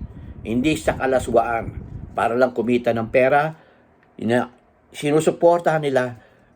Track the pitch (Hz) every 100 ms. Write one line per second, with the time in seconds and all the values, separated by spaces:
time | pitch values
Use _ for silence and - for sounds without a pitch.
0 | - - - - 104 117 143 151 - 139
1 | 131 131 123 117 113 117 110 - - -
2 | - - 107 117 127 123 113 123 120 113
3 | 110 135 127 143 156 160 - _ _ _
4 | _ - 107 120 - - _ _ _ -
5 | 147 151 156 165 170 175 175 160 147 131
6 | 127 120 - _ _